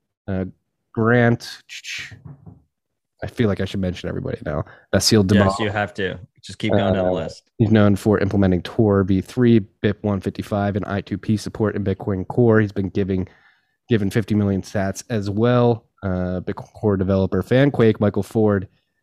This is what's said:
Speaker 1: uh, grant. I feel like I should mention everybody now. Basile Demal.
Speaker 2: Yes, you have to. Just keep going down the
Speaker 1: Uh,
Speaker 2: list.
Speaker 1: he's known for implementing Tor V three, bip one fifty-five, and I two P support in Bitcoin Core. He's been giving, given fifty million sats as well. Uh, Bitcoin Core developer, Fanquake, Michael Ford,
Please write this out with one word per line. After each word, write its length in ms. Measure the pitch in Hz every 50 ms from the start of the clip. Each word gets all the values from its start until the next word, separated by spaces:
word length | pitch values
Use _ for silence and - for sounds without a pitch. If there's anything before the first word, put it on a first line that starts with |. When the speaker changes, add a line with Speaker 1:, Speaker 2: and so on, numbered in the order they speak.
| _ _ _ _ - -
Speaker 1:
uh, 160 | 98 92 95 92 - _ _ _ _ _ _ _ -
grant. 680 | 113 110 113 117 123 120 117 120 117 - - - - _ - - - - - - - - - - - - - - - - - - _ _ _ _ _ _ _ _ _ _ _ _ - -
I 40 |
feel 220 | 95 - - 120 104
like 120 | 95 -
I 40 | 98
should 160 | 95 - 101
mention 280 | 92 92 87 - - 85
everybody 300 | 87 90 90 87 85 - -
now. 200 | 78 73 73 87 - - - _ _ -
Basile 320 | 98 - - 117 110 101
Demal. 220 | 92 101 101 101
Speaker 2:
Yes, 120 | 95 - -
you 120 | 110 104
have 220 | 101 104 104 98 -
to. 260 | - 98 90 90 90 92 - _ _ -
Just 160 | - - -
keep 140 | - 110 110
going 220 | 101 101 98 92
down 120 | 95 92
the 40 | 90
Speaker 1:
Uh, 40 | 92
Speaker 2:
list. 360 | 87 80 82 - - _ _ _ -
Speaker 1:
he's 140 | 117 104 107
known 240 | 107 104 104 101
for 220 | 95 - 110 104 92
implementing 420 | - 101 101 101 98 95 92 87 82
Tor 400 | - - - 113 104 101 98 98
V 180 | 92 98 95
three, 380 | 95 - - 127 123 120 117 113
bip 440 | 98 - _ _ - 107 101 _ -
one 160 | 104 101 98
fifty-five, 560 | - 101 - - 90 - 110 101 101 101 98
and 80 | 101 90
I 160 | - 98 101
two 180 | 95 - 107 92
P 180 | - - 110
support 380 | 101 - 98 - - 113 101 -
in 80 | 107 101
Bitcoin 440 | 98 95 - - - 101 92 92 -
Core. 320 | - - 123 117 110 110
He's 120 | 110 101 -
been 180 | 104 98 92
giving, 360 | - 104 98 92 98 92 90 - _ _ _ _ _ _ _ _ _ _ _ -
given 220 | 120 107 101 98
fifty 240 | - 120 101 - 107
million 280 | 104 104 101 98 95 90
sats 400 | - - 107 95 98 95 - - -
as 180 | 123 107 98 101
well. 580 | 95 104 113 120 123 123 120 120 120 113 _ _ _ - -
Uh, 360 | 98 92 92 90 90 92 92
Bitcoin 320 | - - 101 - 123 - _
Core 220 | - - 107 101
developer, 460 | 95 95 92 98 95 95 92 - 92 90
Fanquake, 560 | - 123 127 139 143 135 - 120 110 107 -
Michael 240 | 110 101 - 104 98
Ford, 460 | - - 117 107 107 101 98 92 - _ _ _ _ _ _